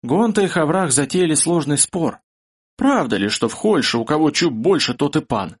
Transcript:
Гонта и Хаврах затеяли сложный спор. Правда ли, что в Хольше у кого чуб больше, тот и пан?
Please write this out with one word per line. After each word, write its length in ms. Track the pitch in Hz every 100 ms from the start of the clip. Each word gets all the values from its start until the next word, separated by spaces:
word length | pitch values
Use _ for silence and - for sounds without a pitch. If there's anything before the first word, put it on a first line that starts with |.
Гонта 380 | 120 165 226 208
и 60 | 190
Хаврах 440 | 175 151 180 175
затеяли 420 | 131 139 180 175
сложный 440 | 151 160 170 143 143
спор. 420 | - 180 147 - _ _ _ _ _
Правда 400 | - 262 254 131
ли, 140 | 95 101
что 180 | - 113
в 60 |
Хольше 460 | - 214 185 113 117
у 40 |
кого 280 | 113 151 156
чуб 200 | - 170
больше, 440 | 113 131 170 -
тот 200 | 120 143
и 60 | 151
пан? 340 | - 110 92 -